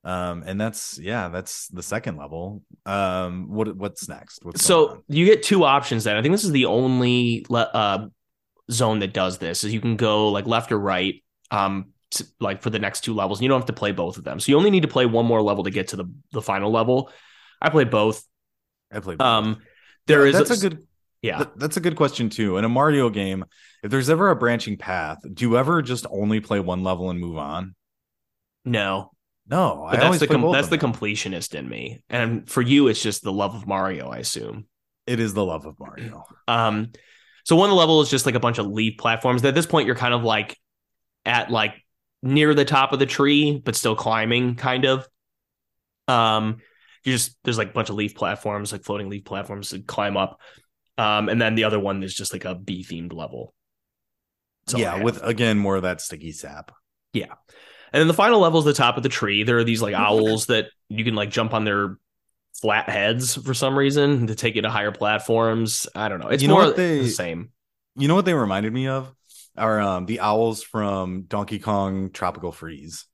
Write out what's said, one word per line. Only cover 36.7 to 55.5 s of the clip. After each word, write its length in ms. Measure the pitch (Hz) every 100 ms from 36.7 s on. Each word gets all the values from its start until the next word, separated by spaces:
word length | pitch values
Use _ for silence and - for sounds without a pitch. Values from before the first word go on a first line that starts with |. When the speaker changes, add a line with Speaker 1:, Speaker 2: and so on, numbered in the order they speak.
| 107 117 - _ _ _ _
Speaker 2:
so 120 | - 165
one 140 | 202
level 280 | 185 160 156
is 60 | 139
just, 160 | 135
like, 120 | 139 117
a 40 |
bunch 180 | 120 117
of 80 | 101
leaf 320 | 107 110 107
platforms. 460 | 117 113 127 123
At 100 | 135
this 120 | 139 165
point, 200 | 160 120
you're 100 | 120
kind 180 | 123
of, 80 | 120
like, 340 | 117 107 - - _ _ _ _ _ _ -
at, 240 | 120 110
like, 240 | 117 107 - _ _ _ _
near 320 | 127 143 151
the 100 | 143
top 280 | 139 143 135
of 80 | 135
the 40 |
tree, 560 | 139 - 143 147 147 147
but 120 | 123
still 220 | 113 120 110
climbing, 580 | 113 110 110 120 123
kind 300 | 123 135 127 135
of. 220 | 131 - _ _ _ _ _ _ _ _ _ -
Um, 500 | 123 113 110 110 110 _ _ _ _
you 80 | 135
just, 240 | 123 - _
there's, 140 | - 113
like, 120 | 104
a 20 |
bunch 160 | 120 107
of 80 | 104
leaf 180 | 104
platforms, 580 | - 104 107 107 104 104
like, 120 | 101
floating 240 | - 101 98
leaf 160 | 101
platforms 460 | 98 98 101 101 98
to 100 | 98
climb 360 | - - 101 98
up. 240 | 95 - - - _ _ _ -
Um, 300 | 107 107 107
and 120 | 117
then 120 | 110
the 100 | 110
other 160 | 107 107
one 220 | 98 98
is 120 | 95
just, 180 | - 98
like, 120 | 95
a 100 | 92
bee-themed 580 | 92 98 90 90 85 85
level. 420 | 82 78 60 57 _ _ _ _ _ _ _ _ _ _ _ -
That's 80 |
all 60 | 113
I 20 |
Speaker 1:
Yeah, 100 | 98 90
Speaker 2:
have. 60 |
Speaker 1:
with, 200 | 113 110
again, 340 | 117 113 117